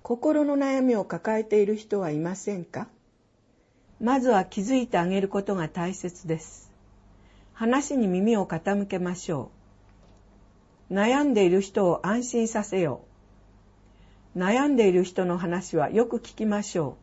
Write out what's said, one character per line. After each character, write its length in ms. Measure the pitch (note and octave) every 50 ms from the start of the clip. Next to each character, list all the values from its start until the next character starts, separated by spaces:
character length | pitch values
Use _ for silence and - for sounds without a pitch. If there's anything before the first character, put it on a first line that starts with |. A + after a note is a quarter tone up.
心 440 | _ - A#3+ A#3+ - D#4 D4+ D4+ D4
の 120 | C#4+ C#4+
悩 240 | C#4 C#4 C4+ C4+ C4+
み 140 | C4 B3+ A#3
を 100 | G#3 F#3
抱 340 | - E3+ E3+ - A3 A3 A3
え 40 | G#3+
て 180 | A3 G#3 G#3+
い 40 | G3+
る 100 | G3 G#3+
人 240 | G#3 - - G#3 G3+
は 100 | F#3+ D#3+
い 100 | D3+ D3+
ま 160 | D#3+ F3 F#3
せ 220 | F#3 - G#3 G#3
ん 80 | F3+ E3
か？ 220 | - - - G#3+ - _ _ _ _ _ _ _ _ _ _ _ _ _ _ _ _ _ _ _ _ - -
ま 200 | G#3+ A#3 C4+ C4+
ず 100 | A#3+ B3+
は 160 | A3+ F#3+ F#3
気 160 | - - G#3+
づ 140 | F#3+ A3+ C4+
い 120 | B3+ A#3+
て 100 | - -
あ 80 | F3+ E3+
げ 140 | F3+ F#3+ G3
る 80 | F#3+
こ 160 | G3 G#3 G3+ G3
と 120 | - G3+
が 120 | F#3 D#3+
大 260 | D#3 - F3+ E3+ F3+ G3
切 340 | - - F3+ - - -
で 120 | D#3 D#3+ D#3+
す。 320 | - - - - - - _ _ - - - - _ - - - - - - - - - _
話 440 | - A3+ A3+ B3+ C#4 C#4 - C#4+
に 100 | C4 A3
耳 300 | F#3+ F3+ F#3 G3 A3+ A#3
を 80 | G#3 F#3
傾 400 | - E3+ D#3+ - G3 G3+ G3+ G3+
け 120 | G3 G3
ま 160 | F3+ F3+ F3 F3+
し 180 | F3 - - E3
ょ 180 | C3+ A2 - - - - - - _ _ - _ - - - - - _ _ _ - - _ _ _ _ _ _ _ - -
う。 40 | F3+
悩 300 | G3 G#3 A#3 B3+ C#4 D4
ん 100 | D4 B3
で 120 | G#3+ G3
い 40 | F3
る 100 | F3+ G3
人 300 | G3 - - A3 G3 F3
を 180 | D#3+ - -
安 160 | F3+ G#3+ B3 B3
心 240 | - - A#3 A3+
さ 160 | A3+ - A3 G#3
せ 160 | - F#3 F#3+
よ 220 | F3 D3 A#2+ - - - - _ _ _ - - - - - - _ - _ _ _ - _ _ - - - - - - -
う。 40 | F3
悩 280 | F3+ F#3+ A3 B3+ C#4+
ん 100 | D4 C#4+
で 100 | A#3 A3
い 60 | F#3+ F3+
る 100 | F3+ F#3+
人 220 | F#3 - - F#3
の 120 | F3+ F3
話 380 | F3+ F#3+ F3 E3+ F3+ F#3 - -
は 140 | D#3+ C#3+ -
よ 160 | - G#3+ B3
く 120 | A#3 B3
聞 160 | A3+ - - -
き 120 | - A3
ま 180 | G#3+ G#3 G#3 G3+
し 160 | - - F3+
ょ 120 | D3+ C3
う。 40 | - -